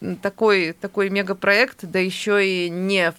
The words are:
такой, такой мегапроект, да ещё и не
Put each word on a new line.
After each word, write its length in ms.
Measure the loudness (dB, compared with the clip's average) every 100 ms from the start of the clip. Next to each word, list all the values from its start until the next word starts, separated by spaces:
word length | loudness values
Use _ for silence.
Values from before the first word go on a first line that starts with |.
| -8 -6
такой, 500 | -6 0 2 2 0
такой 380 | -6 -8 -4 -2
мегапроект, 680 | -2 -4 -2 2 4 2 -2
да 180 | -4 -2
ещё 380 | -2 -4 0 2
и 320 | 2 0 -4
не 420 | -4 0 2 0